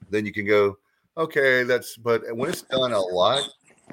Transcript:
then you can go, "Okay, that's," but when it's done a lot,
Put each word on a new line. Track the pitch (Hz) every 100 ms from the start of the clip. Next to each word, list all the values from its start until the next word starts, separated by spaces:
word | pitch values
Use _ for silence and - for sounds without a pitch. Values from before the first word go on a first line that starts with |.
| -
then | 107
you | 104
can | 104 101
go, | 104 101 98 _ _ _ 165
"Okay, | 160 156 135 127
that's," | 123 123 - 117
but | 117 113 113
when | 117 139
it's | -
done | - 131 127
a | 107
lot, | 90 90 98 135 - - _ _ -